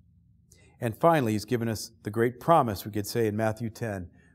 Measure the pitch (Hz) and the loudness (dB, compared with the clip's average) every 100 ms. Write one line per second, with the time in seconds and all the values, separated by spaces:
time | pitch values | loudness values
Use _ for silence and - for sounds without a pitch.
0 | _ _ _ _ _ - - - 120 - | _ _ _ _ _ -20 -20 -6 -6 2
1 | 165 160 113 107 - 120 117 104 - - | 4 4 2 0 -2 -2 -2 -4 -8 -12
2 | 110 113 120 123 - 165 120 95 107 104 | -6 0 0 0 4 4 4 -4 -6 -6
3 | 98 120 110 104 110 107 113 - 117 98 | -4 0 0 0 -2 -2 -8 -6 -8 -8
4 | 85 - _ | -10 -18 _